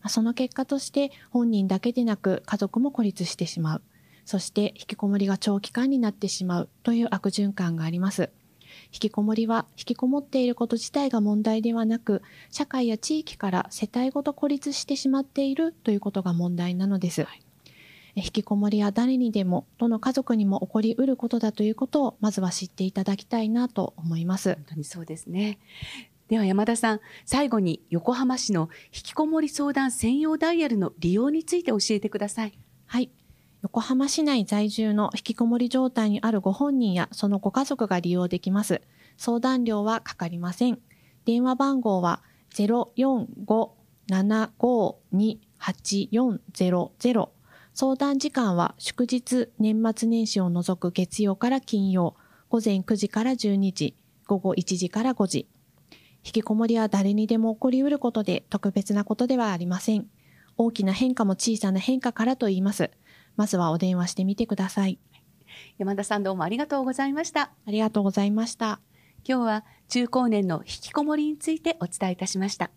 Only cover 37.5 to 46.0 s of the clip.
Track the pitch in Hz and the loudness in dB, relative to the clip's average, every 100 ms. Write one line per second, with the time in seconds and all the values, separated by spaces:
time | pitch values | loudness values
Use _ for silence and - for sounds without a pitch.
37.5 | 254 277 269 214 180 175 180 180 180 - | 0 0 -2 0 0 2 0 0 -2 0
38.5 | 202 214 180 _ _ - _ - 233 262 | 0 0 -4 _ _ -20 _ -2 0 2
39.5 | 262 233 208 208 226 - - 170 170 180 | 2 0 0 0 -2 -4 -8 -8 -4 -6
40.5 | 180 247 226 _ - _ _ - 233 254 | 0 0 0 _ -20 _ _ 0 2 2
41.5 | 254 277 269 233 190 175 165 _ _ _ | 2 2 2 2 2 2 0 _ _ _
42.5 | - 208 233 - - 269 254 - - 202 | 0 2 2 0 0 2 2 -2 -10 0
43.5 | 226 - _ _ _ - 190 202 220 220 | 0 0 _ _ _ -2 2 4 2 -2
44.5 | _ 240 247 190 - _ 185 214 220 _ | _ 2 2 0 -2 _ 0 0 -2 _
45.5 | _ - - - 196 | _ -8 -6 -4 -2